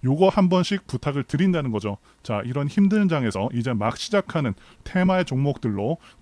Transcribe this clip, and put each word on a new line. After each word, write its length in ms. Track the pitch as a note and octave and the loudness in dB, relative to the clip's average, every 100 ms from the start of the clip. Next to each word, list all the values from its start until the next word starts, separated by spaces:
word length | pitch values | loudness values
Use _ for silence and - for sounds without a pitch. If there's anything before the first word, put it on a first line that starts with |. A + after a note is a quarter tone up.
요거 260 | B2 D3 F#3 | 0 4 4
한 200 | G3+ F#3 | 4 2
번씩 360 | F#3 F3 G3 - | 4 0 -2 -4
부탁을 380 | B2+ - C#3+ | -6 -4 -4
드린다는 480 | C3+ D3 F#3+ F3 C#3 | -4 0 2 2 0
거죠. 260 | G#2+ G#2 G2+ _ _ | -2 -4 -8 _ _
자, 200 | - G#2+ A#2+ | -6 -4 -4
이런 220 | B2+ C#3+ | -4 -2
힘든 400 | - G3 G#3+ G3+ | 2 4 4 2
장에서 420 | D#3+ A#2+ F#2+ G#2 | 2 0 0 -2
이제 200 | A#2+ A#2+ | -2 -2
막 240 | A#2 G#2 A2+ | 0 -2 -4
시작하는 560 | - G3+ - E3 C3+ F#2+ - - | -2 -2 -2 -2 -2 -4 -12 -18
테마의 420 | - F#3 F#3 F#3 F3 | -6 0 2 2 0
종목들로 720 | C3 C#3 C#3 A#2 G2+ G#2 D#3+ - - | 0 -2 -2 -4 -2 -2 -4 -10 -20